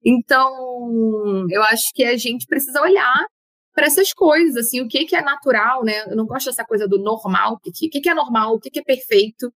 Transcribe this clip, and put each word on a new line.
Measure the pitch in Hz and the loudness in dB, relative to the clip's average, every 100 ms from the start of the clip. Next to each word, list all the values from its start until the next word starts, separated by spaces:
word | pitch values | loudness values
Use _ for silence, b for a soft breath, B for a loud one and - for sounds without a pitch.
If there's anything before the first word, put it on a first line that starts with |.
Então, | 233 247 - 262 262 262 254 247 240 226 226 214 208 190 180 | 4 2 2 2 2 -2 -10 -10 -4 0 0 0 -2 -2 0
eu | 196 | 2
acho | 214 233 - | 2 2 -2
que | - | 0
a | 240 240 | 0 0
gente | 240 240 - | -4 -6 -4
precisa | 311 269 277 | -4 -2 0
olhar | 320 392 247 269 427 _ _ _ _ | 2 2 2 0 -2 _ _ _ _
pra | - 294 | 0 2
essas | 302 403 | 2 0
coisas, | - 339 302 330 233 | 4 4 6 2 0
assim, | 233 247 | -4 -4
o | 254 | -4
que | 269 | -4
que | 320 339 | -2 -2
é | |
natural, | 294 285 277 226 220 262 | -2 -2 0 2 2 0
né? | 220 214 220 | -2 -2 -4
Eu | 214 | -4
não | 220 | -4
gosto | 254 262 | -6 -6
dessa | 240 | -8
coisa | 226 214 202 | -4 -2 2
do | 196 | 0
normal, | 202 220 196 185 208 | 0 -4 -2 0 0
o | 220 | -4
que | 196 | -12
que, | - 320 | -6 -4
o | |
que | 285 | -2
que | 339 | 0
é | |
normal, | 320 262 226 220 | 0 0 0 0
o | 226 | -2
que | 254 | -4
que | 302 | -10
é | |
perfeito. | 285 262 - 202 214 - 247 | -2 -2 2 2 2 -4 -12